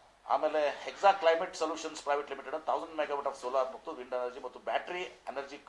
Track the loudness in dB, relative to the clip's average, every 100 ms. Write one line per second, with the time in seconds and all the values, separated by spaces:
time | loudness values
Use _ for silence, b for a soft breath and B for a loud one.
0 | -20 _ 0 2 4 4 2 0 -8 6
1 | 6 8 6 6 2 -2 -2 -2 -6 -6
2 | 0 0 0 -8 -6 -4 0 0 -2 -2
3 | -2 0 -2 -4 0 2 0 -4 -10 -10
4 | -4 -2 -2 -6 -12 -8 -2 -2 -2 -6
5 | -6 -8 -8 -8 -8 -12